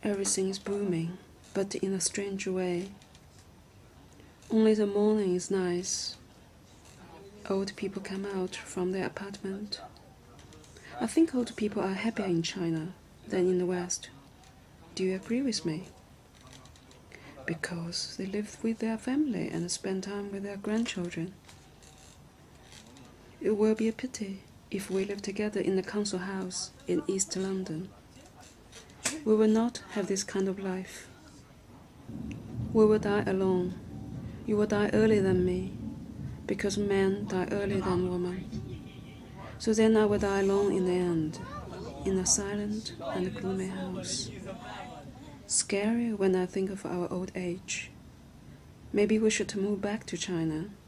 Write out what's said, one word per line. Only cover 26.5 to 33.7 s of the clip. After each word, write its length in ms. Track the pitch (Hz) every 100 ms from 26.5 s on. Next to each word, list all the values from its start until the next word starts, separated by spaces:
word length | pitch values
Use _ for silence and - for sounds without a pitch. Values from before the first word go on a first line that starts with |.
| - - - -
in 160 | 175 -
East 300 | 190 - 185
London. 520 | 190 190 185 160 190 - - - - - - - - - - - - 311
We 120 | 294 214
will 120 | 220
not 340 | 220 233 247 -
have 160 | - 196
this 160 | 196
kind 240 | - 196 190
of 100 | 190
life. 480 | 190 185 185 - - - - - - - - - - - - - - - - - -
We 140 | 220 214
will 120 | 214
die 240 | 208 202 202
alone. 480 | 190 190 185 180